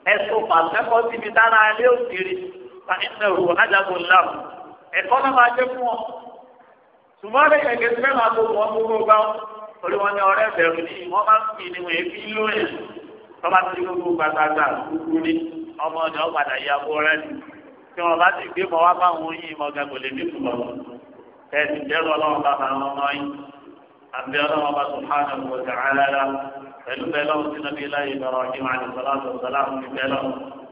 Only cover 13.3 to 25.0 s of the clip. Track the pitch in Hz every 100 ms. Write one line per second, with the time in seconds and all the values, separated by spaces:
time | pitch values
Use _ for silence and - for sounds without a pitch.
13.3 | - 170 185 185 180 180 180 170 170 156
14.3 | 147 156 156 139 - - 156 160 160 160
15.3 | 160 - 160 - - 156 160 160 156 165
16.3 | 151 139 131 143 143 151 151 151 156 -
17.3 | - - - - - - - 170 165 180
18.3 | - 175 170 185 165 170 175 180 165 160
19.3 | 165 165 156 147 147 143 135 131 135 -
20.3 | 139 135 120 - - - - - - -
21.3 | - - 143 147 147 139 156 165 151 156
22.3 | 147 147 139 135 135 139 139 139 143 147
23.3 | - - - - - - _ - 127 131
24.3 | 147 147 151 147 143 143 139